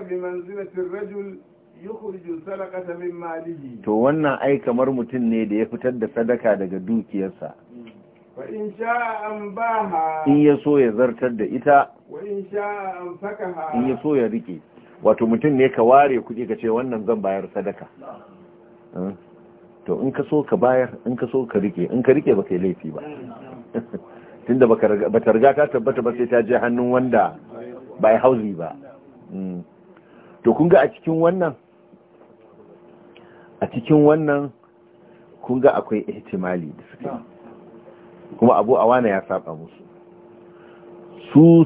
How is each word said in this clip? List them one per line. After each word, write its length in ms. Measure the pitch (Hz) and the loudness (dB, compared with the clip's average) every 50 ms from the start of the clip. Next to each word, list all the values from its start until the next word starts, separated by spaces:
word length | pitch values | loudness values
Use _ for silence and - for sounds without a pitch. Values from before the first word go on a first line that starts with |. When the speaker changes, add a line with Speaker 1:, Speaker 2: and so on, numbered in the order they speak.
| 185 180 | -12 -10
Speaker 1:
بمنزلة 640 | 185 180 180 180 180 180 175 180 202 202 190 180 - 185 | -10 -8 -8 -8 -10 -10 -12 -12 -12 -14 -14 -12 -12 -12
الرجل 600 | 180 175 180 208 202 196 202 202 202 196 185 - - _ _ _ _ _ _ - | -10 -10 -10 -12 -12 -12 -12 -12 -12 -14 -16 -18 -20 _ _ _ _ _ _ -20
يخرج 420 | 170 202 220 220 220 202 185 185 170 170 | -18 -16 -16 -14 -14 -14 -14 -14 -12 -12
الصدقة 680 | 165 160 156 190 196 190 190 185 185 185 180 175 175 175 | -12 -12 -12 -12 -12 -10 -10 -10 -10 -12 -10 -10 -12 -10
من 140 | 180 175 175 | -10 -10 -10
ماله. 680 | 170 170 165 165 165 165 170 170 151 139 131 120 107 - | -10 -10 -10 -10 -10 -10 -12 -14 -14 -14 -16 -16 -10 -4
Speaker 2:
To 60 | 110 | -2
wannan 480 | 104 110 117 135 151 160 151 143 135 - | 0 2 2 2 2 2 0 0 0 0
ai 160 | - 135 143 139 | 0 0 0 0
kamar 280 | 139 127 117 123 131 131 | 0 -2 0 0 0 0
mutum 320 | 135 123 117 117 131 127 120 113 | 0 -2 -4 -6 -4 -4 -2 0
ne 140 | 113 113 110 | 0 0 0
da 80 | 104 104 | -2 -2
ya 120 | 107 110 | -2 -2
fitar 260 | 107 120 117 - 127 | -4 -4 -4 -4 -4
da 140 | 127 120 110 113 | -4 -2 -4 -4
sadaka 480 | - 117 117 113 123 113 - 113 101 98 | -2 -2 0 0 0 0 2 0 0 0
daga 200 | 95 90 95 92 | -2 -4 -6 -8
dukiyarsa. 720 | 92 95 117 113 104 - - 98 95 92 90 - - 73 - - _ - 120 120 117 113 107 - - _ _ _ _ _ _ | -4 -4 -4 -4 -4 -4 -6 -6 -6 -6 -8 -10 -14 -16 -16 -18 _ -20 -20 -20 -20 -20 -20 -20 -20 _ _ _ _ _ _
Speaker 1:
فإن 360 | 127 135 - 214 214 214 208 190 208 | -18 -14 -12 -10 -10 -10 -10 -10 -8
شاء 520 | 226 233 233 240 240 226 220 214 214 214 | -4 -4 -2 -2 -4 -4 -6 -8 -8 -10
أنباها. 960 | 214 208 208 208 190 208 233 233 226 220 202 196 170 160 160 160 160 156 156 | -10 -10 -10 -10 -8 -6 -4 -2 -2 -2 -2 -2 -2 -2 -2 -2 -4 -2 0
Speaker 2:
In 140 | 143 143 147 | 2 4 4
ya 140 | 147 147 143 - - | 6 4 4 2 2
so 140 | 147 147 143 | 2 2 4
ya 120 | 131 117 | 2 2
zartar 380 | 107 110 127 123 117 - 127 127 120 | 2 2 0 0 0 -2 -4 -4 -2
da 80 | 104 107 | -4 -4
ita. 460 | - 113 131 117 147 143 139 - - - _ _ - | -4 -6 -2 2 4 4 4 4 2 -4 _ _ -18
Speaker 1:
وإن 340 | - - 202 208 202 202 190 180 | -16 -14 -12 -10 -10 -10 -10 -8
شاء 500 | 196 208 202 208 208 202 196 190 185 180 | -8 -6 -6 -6 -8 -8 -10 -10 -10 -10
أمسكها. 720 | 180 175 175 - 196 202 208 - 185 180 175 160 160 160 - | -12 -14 -12 -12 -12 -12 -10 -10 -10 -10 -8 -8 -8 -6 -4
Speaker 2:
In 140 | 117 123 131 | -2 -2 -2
ya 80 | 127 117 | -4 -4
so 120 | - 151 147 | -2 0 0
ya 100 | 135 117 | 0 0
rike. 320 | 107 107 117 - - 87 78 - _ _ - - - - - | 0 -2 -6 -8 -10 -14 -16 -16 _ _ -20 -20 -20 -10 0
Wato 240 | - 104 110 - 117 | 2 2 2 4 2
mutum 260 | 113 117 113 135 151 143 | 0 2 2 2 2 4
ne 140 | 127 131 127 | 4 4 2
ka 140 | - - 113 | 4 4 6
ware 340 | 117 127 139 143 143 131 113 | 8 8 8 6 6 2 -2
kuɗi 280 | 101 - 120 110 123 101 | -4 -6 -8 -8 -6 -6
ka 60 | 110 | -6
ce, 100 | - - 113 | -4 -2 -2
"Wannan 360 | 110 117 127 127 120 110 104 | -2 -2 -2 -4 -6 -4 -2
zan 140 | 101 113 107 | -2 -2 -2
bayar 260 | 98 95 95 98 92 92 - | -2 -2 -2 -4 -6 -8 -8
sadaka." 320 | 104 92 101 98 - - - _ - - - - - - - - - - - - - - - - - - - - | -8 -6 -6 -8 -10 -14 -20 _ -20 -20 -20 -20 -20 -20 -20 -20 -20 -20 -20 -20 -20 -20 -20 -20 -20 -20 -14 -10
Hmm? 180 | 90 92 95 101 - - - - - - - - - - - - - - | -8 -8 -8 -8 -12 -16 -20 -20 -20 -20 -20 -20 -20 -20 -20 -20 -10 -6
To 140 | - 87 - | -4 -4 -2
in 100 | 117 135 | -2 -2
ka 100 | 131 - 139 - | -2 -4 -4 -2
so 120 | 151 151 | -2 -2
ka 140 | 143 - 113 | 0 0 0
bayar, 400 | 92 117 127 127 127 127 117 101 - - | 2 4 4 4 2 0 -2 -4 -8 -6
in 120 | 117 127 | -6 -6
ka 100 | 117 131 117 | -4 -4 -4
so 140 | - 131 127 | -2 -4 -4
ka 120 | 117 - 104 | -2 -2 -2
rike, 320 | 95 104 - - 87 - | -2 -2 -2 -4 -4 -2
in 120 | - 127 | -2 2
ka 100 | 120 - | 4 4
rike 200 | 147 151 151 - 117 | 4 4 4 2 2
ba 80 | 98 | 2
kai 160 | 98 - 95 90 | 0 -2 -2 -2
laifi 320 | 92 95 87 - - 160 | -2 -2 -4 -4 -8 -12
ba. 120 | 156 - 147 151 147 135 - - - - - - - 123 - - - | -12 -12 -12 -14 -14 -16 -16 -18 -18 -18 -20 -20 -20 -20 -16 -10 -10
<laughs> 80 | 226 - - - 196 - - - - - - - - - | -10 -8 -10 -12 -14 -14 -18 -20 -20 -20 -20 -20 -8 -4
Tunda 200 | - 123 131 123 | -2 2 4 4
baka 220 | 113 113 - 113 104 | 4 6 4 4 2
riga, 220 | 104 101 104 101 | 2 2 0 0
bata 220 | 104 113 113 113 | 0 2 4 4
riga 220 | 107 110 117 139 - | 4 6 6 4 4
ta 120 | 151 147 | 4 2
tabbata 360 | 147 - 123 110 131 117 127 | 0 0 -2 -2 -2 -2 -2
ba 100 | 117 120 117 | -2 -2 -2
sai 100 | 120 123 | -2 -2
ta 160 | 117 123 120 | 2 2 2
je 120 | 113 104 123 | 2 2 0
hannun 340 | 110 113 120 120 120 123 123 | 0 0 0 0 0 0 0
wanda 460 | 123 127 131 127 117 107 95 82 78 - - - - - - - - - - - - - | 0 0 0 2 2 2 2 0 -2 -8 -18 -20 -18 -16 -16 -16 -16 -18 -18 -18 -4 2
ba 120 | - 110 | 4 4
ya 60 | 113 117 | 4 6
hauzi 320 | 117 131 131 117 107 104 95 | 4 4 4 2 -2 -4 -6
ba. 160 | 82 85 78 - - - - - - - - - - - - | -8 -8 -10 -12 -14 -20 -20 -20 -20 -20 -20 -20 -20 -20 -16
Hmm. 300 | 92 95 190 185 180 180 - - _ _ _ - - - _ _ - - - - - - - | -12 -10 -10 -8 -10 -10 -12 -16 _ _ _ -20 -20 -20 _ _ -20 -20 -20 -20 -18 -2 0
To 100 | 117 110 | 2 2
kun 140 | - 151 170 | 4 4 6
ga 120 | 160 135 131 | 6 6 6
a 40 | - | 2
cikin 280 | - - - 165 165 160 | -2 -6 -6 -4 0 2
wannan, 340 | 165 170 180 190 180 156 127 - _ _ _ _ _ _ _ _ _ _ _ _ - - _ _ - - _ 220 214 - - - - - - - - - - - - - - - - - - - | 2 2 2 0 -2 -4 -4 -8 _ _ _ _ _ _ _ _ _ _ _ _ -20 -20 _ _ -20 -20 _ -20 -20 -20 -20 -20 -20 -20 -20 -20 -20 -20 -20 -20 -20 -20 -20 -20 -20 -20 -12 -8
a 60 | - | -8
cikin 380 | - - - - - 156 151 147 | -8 -6 -4 0 4 6 6 8
wannan 480 | 147 151 160 156 147 143 143 143 139 - _ _ _ _ _ _ _ _ _ _ - - - - _ - - | 6 6 4 4 0 0 0 -2 -6 -10 _ _ _ _ _ _ _ _ _ _ -20 -20 -20 -20 _ -20 -12
kun 180 | - - 123 131 | -6 -4 0 4
ga 100 | 123 139 - | 4 4 4
akwai 300 | - - - 113 107 - | 2 0 -2 -4 -4 -4
ihtimali 680 | - - 107 - - - 95 92 90 92 90 82 76 - | -6 -10 -12 -10 -8 -6 -6 -4 -4 -4 -4 -6 -8 -14
da 60 | - - - | -18 -20 -20
suka 180 | - - - 151 | -18 -14 -12 -12
yi. 1300 | 131 117 - - - - - - - - - - - - - - - - - - - - - - - | -12 -12 -14 -18 -20 -20 -20 -20 -20 -20 -20 -20 -20 -20 -20 -20 -20 -20 -20 -20 -20 -20 -20 -20 -2
Kuma 200 | - 117 120 110 | 2 4 4 4
Abu 200 | 90 104 110 131 | 4 4 2 2
Awana 320 | - 104 113 123 127 120 107 | 4 4 4 4 4 2 2
ya 120 | 98 95 - - | 0 -2 -2 -4
saba 260 | 95 - - - 80 | -6 -6 -6 -8 -12
musu. 260 | 78 82 82 - - - - - - - - - - - - - - - - - - - - - - - - - - - - - - - - | -14 -14 -18 -20 -20 -20 -20 -20 -20 -20 -20 -20 -20 -20 -20 -20 -20 -20 -20 -20 -20 -20 -20 -20 -20 -20 -20 -20 -20 -20 -20 -20 -20 -8 2
Su 320 | - 147 160 165 170 165 160 | 6 8 8 10 8 8 6